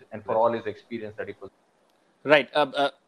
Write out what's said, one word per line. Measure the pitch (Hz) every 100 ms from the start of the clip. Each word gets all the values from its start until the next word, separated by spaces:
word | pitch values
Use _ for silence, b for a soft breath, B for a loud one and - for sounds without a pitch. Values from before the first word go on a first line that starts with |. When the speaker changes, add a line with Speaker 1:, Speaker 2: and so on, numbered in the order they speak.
| -
Speaker 1:
and | 107
for | 110
all | 110 117
his | 117 107
experience | 101 - 113 107 104
that | 98
he |
possesses. | 98 98 _ _ _ _ _ _ _
Speaker 2:
Right. | 131 147 127
Uh, | 151 143 139
uh, | 139 -